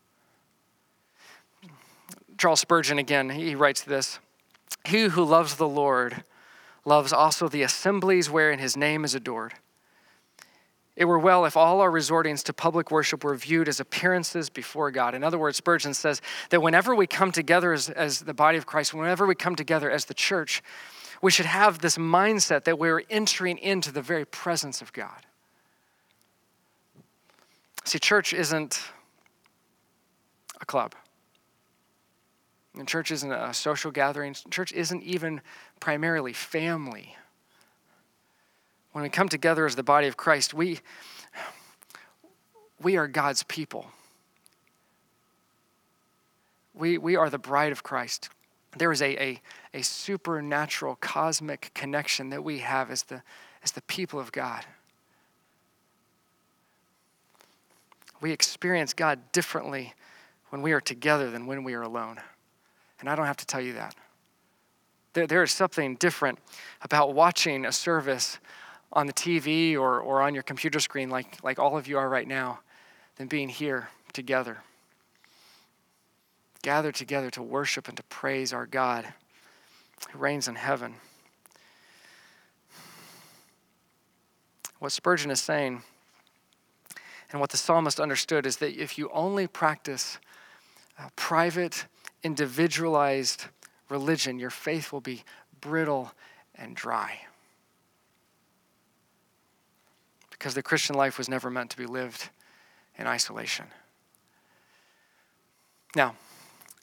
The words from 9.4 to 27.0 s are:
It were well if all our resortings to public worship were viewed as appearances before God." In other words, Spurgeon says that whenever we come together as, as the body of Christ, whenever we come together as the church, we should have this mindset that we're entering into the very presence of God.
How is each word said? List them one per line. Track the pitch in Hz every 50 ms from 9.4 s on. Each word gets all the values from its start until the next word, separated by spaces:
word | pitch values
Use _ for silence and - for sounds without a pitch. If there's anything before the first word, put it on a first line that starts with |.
| 113 117 - - _ _ _ _ _ _ _ _ _ _ _ _ _ _ _ - - _ _ _ _ _ _ _ _ _ _
It | - 175
were | 170 175 160
well | 156 190 185 180 170
if | 151 -
all | 160 165 165 180 202
our | 196 180
resortings | 165 160 143 139 165 165 160 156 147 135
to | - -
public | 143 - - 165 156 170 160 -
worship | 151 156 143 - 156 131 -
were | 147 139
viewed | 123 123 139 165 165 165 147
as | 135 -
appearances | 131 - - - 175 180 180 180 160 - - 170 151 -
before | - 131 120 - - 151 151 143
God." | 127 131 123 120 123
In | 131 143
other | 160 170 165
words, | 156 147 139
Spurgeon | - - 175 170 156 - 147 135
says | - - 151 147 - - - - - - -
that | 175 175
whenever | 156 165 160 175 190 240 247
we | 214 190
come | - - - 196 190
together | 170 170 151 135 170 180 175 175
as, | 160 143 123 160
as | - - 160 147 131 -
the | - 156 139
body | 131 147 156 165 160
of | 139
Christ, | - - 156 143 -
whenever | - 156 160 170 180 170 202
we | 190 180
come | - - 175 175
together | 151 151 139 165 156 147 143
as | 143 147 -
the | -
church, | 139 - - - 196 175 151 - - - - - - - - - - - - - - -
we | - 190
should | 175 - 170
have | 165 180 190 208 214 175 160
this | 175 165 -
mindset | 165 165 160 170 180 196 214 220 202 - - 160 139 -
that | 165 165 147
we're | 160 165 156 147 - -
entering | 220 214 214 202 - - 185 180 175
into | - - 196 196 185 - 151
the | 135 139
very | 123 135 175 156 143
presence | - - - - 180 170 156 156 143 127 -
of | 123 -
God. | - 123 101 95 92 - - _ _ _ _ _ _ _ _ _ _ _ _ _ _ _ _ _ _ _ _ _ _ _ _ _ _ _ _ _ _ _ _ _ _ -